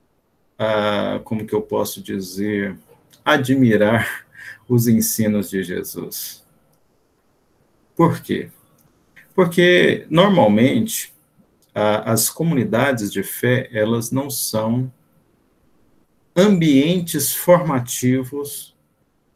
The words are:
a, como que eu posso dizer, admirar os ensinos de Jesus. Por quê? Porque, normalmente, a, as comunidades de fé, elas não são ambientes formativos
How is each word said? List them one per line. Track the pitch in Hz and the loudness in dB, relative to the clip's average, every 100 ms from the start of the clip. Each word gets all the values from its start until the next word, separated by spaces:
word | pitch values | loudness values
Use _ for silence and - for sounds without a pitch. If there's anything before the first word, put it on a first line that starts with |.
| _ _ _ _ _ - | _ _ _ _ _ -4
a, | 110 107 104 101 98 104 - | -2 0 0 -2 -4 -6 -6
como | 110 104 | -8 -4
que | |
eu | 107 | -4
posso | - 107 104 - | -2 -4 -4 -8
dizer, | 98 101 92 92 104 104 101 92 _ _ _ _ - | -10 -8 -8 -6 -4 -2 -4 -8 _ _ _ _ 0
admirar | 151 123 135 123 104 104 113 - - - - - - - | 0 2 2 4 4 4 2 -2 -8 -16 -20 -20 -14 -2
os | 120 117 | 0 2
ensinos | 113 110 - 110 104 95 | 2 0 -2 -2 -2 -2
de | 98 | -4
Jesus. | 90 92 - 90 85 - - - _ _ _ _ _ _ _ _ _ _ _ _ _ _ _ - | -4 -8 -8 -12 -12 -12 -14 -18 _ _ _ _ _ _ _ _ _ _ _ _ _ _ _ 2
Por | 165 - | 2 2
quê? | - 98 - - _ _ _ _ _ - - - | -6 -8 -8 -18 _ _ _ _ _ -20 -4 0
Porque, | 175 170 180 180 151 - - | 2 4 4 6 4 0 0
normalmente, | 156 202 175 107 104 131 127 - - - _ _ _ _ _ _ - | 4 4 6 4 4 4 2 -2 -6 -10 _ _ _ _ _ _ -2
a, | 107 107 117 | 0 0 0
as | 110 - | -2 -2
comunidades | - 165 139 98 110 139 120 101 | -2 -2 0 0 0 0 0 -4
de | 98 | -6
fé, | 95 - 123 123 - | -8 -2 0 0 -2
elas | 113 107 117 113 | -2 0 -2 -2
não | 135 143 | -4 -4
são | 123 - 110 110 123 131 - _ _ _ _ _ _ _ _ _ _ _ _ _ 175 | -6 -6 -4 -2 -2 -4 -10 _ _ _ _ _ _ _ _ _ _ _ _ _ 2
ambientes | 208 190 160 135 151 180 170 151 - | 4 4 4 4 2 0 -4 -4 -4
formativos | - - 175 156 131 120 - 127 131 127 143 143 - - _ _ _ _ _ _ | -2 2 2 2 -4 -4 -2 0 0 -2 -10 -10 -12 -18 _ _ _ _ _ _